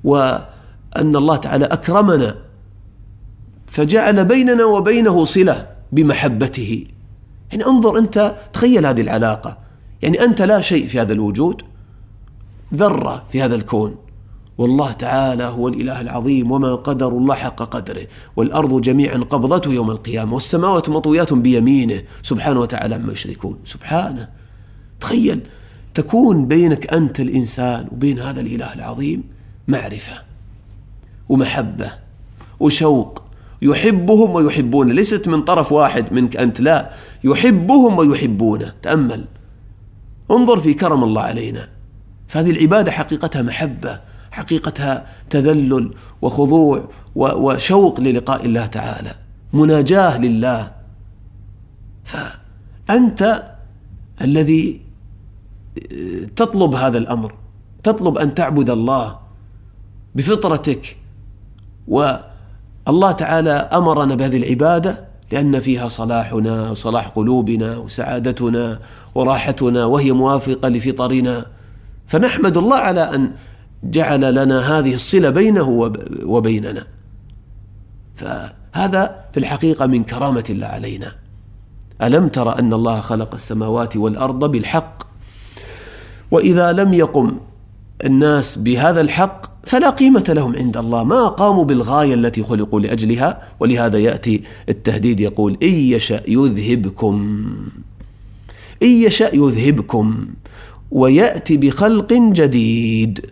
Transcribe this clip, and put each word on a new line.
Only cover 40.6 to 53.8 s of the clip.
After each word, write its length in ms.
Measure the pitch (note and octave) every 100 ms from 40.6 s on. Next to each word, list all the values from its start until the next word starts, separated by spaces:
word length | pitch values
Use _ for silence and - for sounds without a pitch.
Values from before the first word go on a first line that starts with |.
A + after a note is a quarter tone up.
في 140 | D3+
كرم 300 | D3 - C3
الله 180 | A#2 A2
علينا. 460 | - A#2 A2 A2+ - - - - - - -
فهذه 220 | D#3 E3+
العبادة 420 | D#3+ D#3+ G#3 G3+
حقيقتها 500 | D#3+ D3 D3+ E3 C#3+
محبة، 580 | A#2+ - D3+ B2 - - - - -
حقيقتها 760 | - - D#3+ D#3+ D3 C#3+ B2+ - - -
تذلل 640 | C#3+ C#3+ D#3 C3+ C3 A#2 - - -
وخضوع 600 | C3 A#2+ C#3+ D#3+ D3+ C3+ - - - -
و-، 360 | C3 - C3+
وشوق 480 | B2+ - G3 F#3+ -
للقاء 460 | C3 A#2+ A#2+ C3+ B2
الله 200 | A#2 A2+
تعالى، 480 | A2 A2 - - - - - -
مناجاة 680 | C#3+ D3+ D#3 C3+ F#3+ F3+ B2
لله. 520 | B2 A2+ B2 A#2 G#2 - - - - - - - - - - - - -
فأنت 1400 | - - - - - - - - - A3+ A#3+ - G3+ A3 - - - -